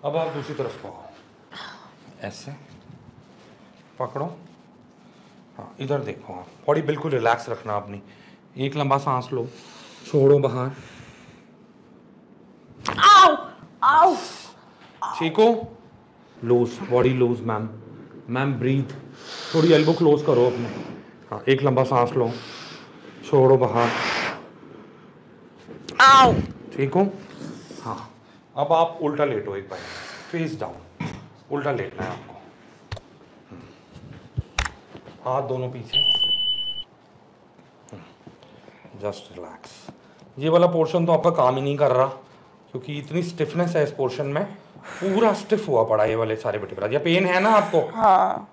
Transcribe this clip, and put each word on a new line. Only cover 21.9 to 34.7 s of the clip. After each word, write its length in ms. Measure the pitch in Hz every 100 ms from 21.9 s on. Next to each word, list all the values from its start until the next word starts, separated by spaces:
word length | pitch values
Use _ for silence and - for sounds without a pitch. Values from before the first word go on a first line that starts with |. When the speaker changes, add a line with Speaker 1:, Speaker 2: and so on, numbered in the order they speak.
| 131 120
Speaker 1:
लो, 180 | 131 117 120 - - - - - - - - -
छोड़ो 260 | 143 131 135
बाहर। 340 | 123 117 117 110 - - - - - - - - - - - - - - - - - - - -
Speaker 2:
आओ। 320 | 269 269 254 - - - - -
Speaker 1:
ठीक 180 | 135
हो? 80 | 180 196 - - - - - - -
हाँ, 280 | 117 95 - - - - _ 131
अब 160 | 147
आप 260 | 165 170 -
उल्टा 220 | 151 147
लेटो 320 | 143 110 104 98
एक 120 | 98
बार, 80 | 92 - - - - -
Face 280 | 170 160 -
down, 460 | - - - - - - - - -
उल्टा 200 | 143 143
लेटना 320 | 123 95 95
है 60 | 92
आपको। 240 | 92 - - - - - - - - - - - - -
हम्म। 120 | - - - _ - - - - - - - -